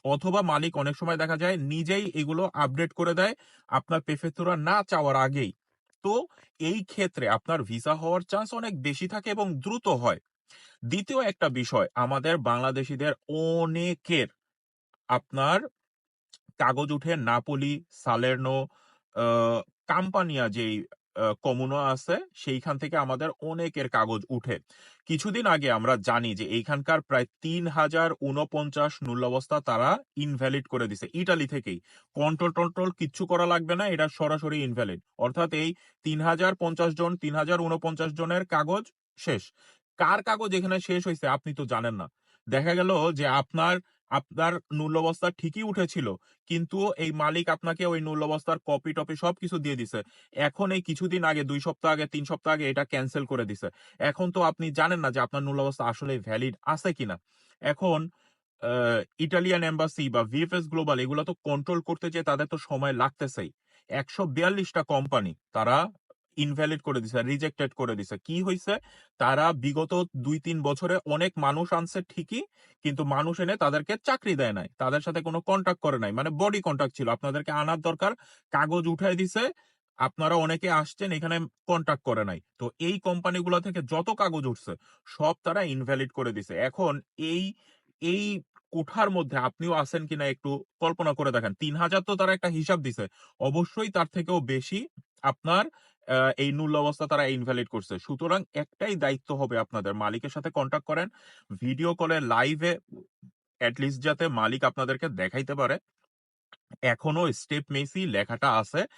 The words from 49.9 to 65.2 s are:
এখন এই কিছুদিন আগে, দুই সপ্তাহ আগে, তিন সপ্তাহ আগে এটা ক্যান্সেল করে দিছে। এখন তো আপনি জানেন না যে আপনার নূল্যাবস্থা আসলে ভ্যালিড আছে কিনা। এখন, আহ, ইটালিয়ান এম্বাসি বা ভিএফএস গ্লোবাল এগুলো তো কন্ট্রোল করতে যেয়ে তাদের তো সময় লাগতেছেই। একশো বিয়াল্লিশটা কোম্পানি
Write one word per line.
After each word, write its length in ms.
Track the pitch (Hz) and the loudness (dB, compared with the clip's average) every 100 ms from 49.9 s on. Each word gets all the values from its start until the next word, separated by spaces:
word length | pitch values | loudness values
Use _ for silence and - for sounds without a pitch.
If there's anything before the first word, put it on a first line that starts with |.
| 107 - _ _ | -6 -8 _ _
এখন 380 | - 143 165 196 | -2 -2 0 -2
এই 100 | 190 | -2
কিছুদিন 420 | 175 151 180 180 | -2 -4 -2 0
আগে, 200 | 165 151 | 2 2
দুই 160 | 139 143 | 0 -2
সপ্তাহ 320 | 160 147 160 | -2 0 0
আগে, 140 | 151 151 | 2 0
তিন 160 | 151 143 | -4 -4
সপ্তাহ 280 | 156 160 | -4 0
আগে 160 | 156 139 | 0 0
এটা 140 | 135 139 | 0 -2
ক্যান্সেল 400 | 139 131 147 135 | -2 -2 -4 -2
করে 200 | 123 107 | -2 -4
দিছে। 220 | 104 87 - - - | -6 -8 -10 -16 -4
এখন 320 | 147 - 180 | -2 0 0
তো 100 | 185 | 2
আপনি 300 | 165 165 165 | 2 2 -2
জানেন 280 | 147 160 175 | 2 2 2
না 120 | 139 | 0
যে 80 | 127 | 0
আপনার 240 | 123 139 | -2 -2
নূল্যাবস্থা 420 | 139 139 139 139 120 | -2 0 -2 -2 -4
আসলে 340 | 117 139 131 | -4 -4 -6
ভ্যালিড 360 | 104 110 131 107 | -4 -2 -4 -4
আছে 320 | - 156 185 | -4 -2 -2
কিনা। 220 | 147 110 87 _ _ _ _ | -4 -6 -8 _ _ _ _
এখন, 480 | 147 147 185 156 165 - _ _ _ _ | -4 0 2 2 -2 -10 _ _ _ _
আহ, 380 | 117 123 120 113 - - | -2 2 2 2 -2 -4
ইটালিয়ান 440 | 156 180 180 175 | 0 2 2 2
এম্বাসি 460 | 165 156 156 - 139 | 2 0 -2 -2 0
বা 140 | 120 | 0
ভিএফএস 420 | 110 139 170 180 156 | 2 0 0 -2 -2
গ্লোবাল 320 | 165 151 131 | 0 2 2
এগুলো 240 | 131 147 | 0 -2
তো 100 | 151 175 | -2 -4
কন্ট্রোল 380 | 151 143 143 175 | -2 -2 0 -2
করতে 280 | 165 165 170 | -2 -4 -4
যেয়ে 140 | 165 | -2
তাদের 240 | 156 139 151 | 0 0 0
তো 100 | 240 | -4
সময় 360 | - 139 139 | -4 -2 0
লাগতেছেই। 560 | 123 131 - 135 - - - _ _ - | 2 0 0 -6 -6 -10 -12 _ _ -8
একশো 360 | 139 139 - 175 | -6 -4 -4 -2
বিয়াল্লিশটা 580 | 135 180 196 185 170 | 2 2 2 0 -2
কোম্পানি 520 | 151 143 139 123 | 0 0 0 0